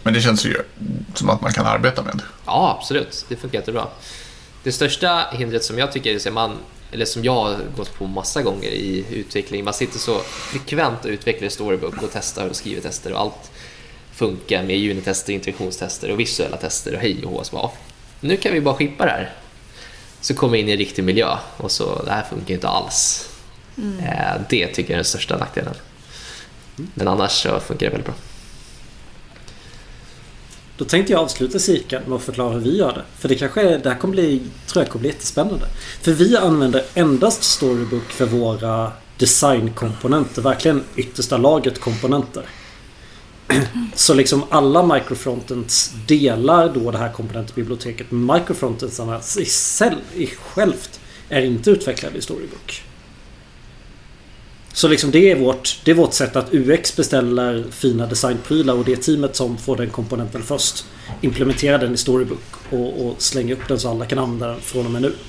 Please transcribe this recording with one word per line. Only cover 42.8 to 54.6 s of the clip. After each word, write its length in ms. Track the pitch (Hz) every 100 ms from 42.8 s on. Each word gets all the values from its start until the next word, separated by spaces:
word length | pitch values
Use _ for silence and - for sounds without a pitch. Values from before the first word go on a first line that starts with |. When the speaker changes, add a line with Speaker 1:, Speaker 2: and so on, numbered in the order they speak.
| - - - - - - -
Speaker 4:
<clears throat> 80 | 131 123 247 233 -
Så 180 | -
liksom 300 | 139 131 139 143
alla 340 | 160 139 156
microfrontends 1080 | 175 143 - 120 - 123 117 123 117 - - 117 107
delar 600 | 151 139 113 131 175 170
då 180 | 135 117
det 60 | 113
här 140 | 117
komponentbiblioteket. 1000 | - 110 110 113 - 113 120 123 113 113
Men 240 | 123 120 165
microfrontendsarna 760 | 175 175 131 117 127 - 113 113 - 202
i 60 | 147
sel-, 560 | - - - 220 156 - 180
i 120 | 139
självt 720 | - - - 202 - - - - - -
är 120 | 147
inte 280 | 131 117 113
utvecklade 460 | 196 160 113 - -
i 40 |
Storybook. 600 | - - - - - - - - - - - - - - - - - - - - - - - -